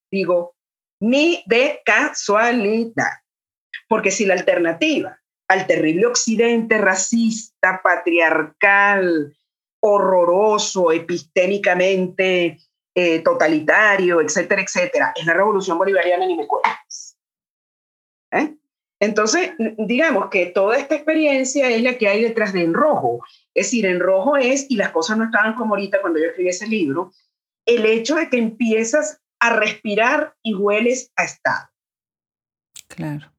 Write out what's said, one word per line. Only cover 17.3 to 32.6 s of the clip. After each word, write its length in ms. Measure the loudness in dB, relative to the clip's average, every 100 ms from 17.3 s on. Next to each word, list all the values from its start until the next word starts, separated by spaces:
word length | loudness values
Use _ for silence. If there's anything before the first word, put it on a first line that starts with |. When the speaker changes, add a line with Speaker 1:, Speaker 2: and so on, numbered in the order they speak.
| _ _ _ _ _ _ _ _ _ -8
Speaker 1:
¿Eh? 260 | -4 -4 -6 _ _ _ -4
Entonces, 540 | -2 0 0 0 -2 -4
n-, 160 | -6 -4
digamos 540 | -2 0 0 0 -2
que 160 | -2 -2
toda 320 | 0 2 0
esta 160 | 0
experiencia 760 | -4 -2 0 2 0 -2 0 0
es 140 | 2
la 160 | 0 0
que 100 | 0
hay 140 | 2
detrás 320 | 0 0 -2
de 80 | 0
En 100 | 0
Rojo. 480 | 2 2 2 0 -4 -10 _ _
Es 140 | -4 -2
decir, 180 | 0
En 160 | 0 0
Rojo 380 | 2 0 2 0
es, 260 | 2 0 -2
y 60 | -2
las 160 | -2
cosas 260 | -2 -2 -2
no 60 |
estaban 320 | 0 0 -2 -2
como 180 | -4
ahorita 260 | -4 -2 -2
cuando 180 | 0 -2
yo 60 |
escribí 240 | -2 -2 -4
ese 180 | -4 -4
libro, 460 | -2 -2 -2 -6 _ _ _ _ _ 0
el 180 | 2
hecho 300 | 2 0 0
de 160 | -2 0
que 80 | -2
empiezas 840 | -2 -2 0 0 0 0 -2 -8 _ -2
a 100 | 0
respirar 840 | 0 -2 -4 -4 0 2 2 -2 _
y 120 | -6
hueles 580 | -2 0 2 0 -2 -4 -6
a 80 |
Estado. 440 | -6 -4 -4 -4 -8 _ _ _ _ _ _ _ _ _